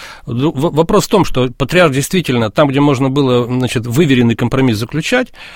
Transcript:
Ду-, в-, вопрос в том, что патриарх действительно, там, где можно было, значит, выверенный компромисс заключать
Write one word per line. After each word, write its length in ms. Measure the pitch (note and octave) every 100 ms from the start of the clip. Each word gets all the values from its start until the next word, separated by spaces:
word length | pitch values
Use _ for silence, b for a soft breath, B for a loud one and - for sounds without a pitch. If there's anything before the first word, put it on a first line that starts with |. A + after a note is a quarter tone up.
| B B -
Ду-, 240 | A#2 C#3+
в-, 200 | C3 E3
вопрос 340 | D3+ E3 G#3+ -
в 40 |
том, 160 | G#3+ D#3
что 240 | - B2+ -
патриарх 340 | C3 E3+ E3+
действительно, 600 | C3 C#3 F#3+ - B2 A2
там, 160 | - D3
где 120 | C3+
можно 300 | C#3+ B2+ C3+
было, 360 | C3+ C3+ B2 A#2+
значит, 420 | B2+ B2 B2+ A#2
выверенный 480 | A#2+ E3+ B2+ A#2+ A2+
компромисс 420 | A#2+ C3 C3 G#2
заключать 520 | A#2 C#3+ - B3 B3+ B B